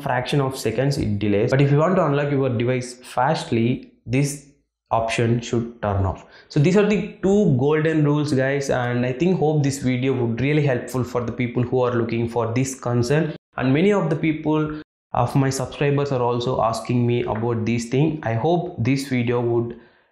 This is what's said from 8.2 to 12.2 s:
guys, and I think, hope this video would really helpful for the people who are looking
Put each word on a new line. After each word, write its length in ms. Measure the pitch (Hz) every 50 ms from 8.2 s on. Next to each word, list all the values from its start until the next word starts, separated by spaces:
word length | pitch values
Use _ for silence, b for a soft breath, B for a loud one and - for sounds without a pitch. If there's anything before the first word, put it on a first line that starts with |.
| 147 -
guys, 380 | 135 127 131 135 143 143 139 -
and 340 | 127 127 123 123 120 123 123 127
I 40 |
think, 280 | 127 - 170 185 185 143
hope 240 | 147 151 156 151 135
this 160 | 139 135 -
video 340 | 127 127 127 120 127 135 131
would 260 | 120 120 117 113 117
really 240 | 127 143 151 156 139
helpful 400 | 139 127 120 - - - 131 117
for 180 | - - 123
the 100 | 113 113
people 320 | 113 - 123 117 - - 117
who 160 | - 131 127
are 160 | 123 120 117
looking 340 | 117 113 113 117 117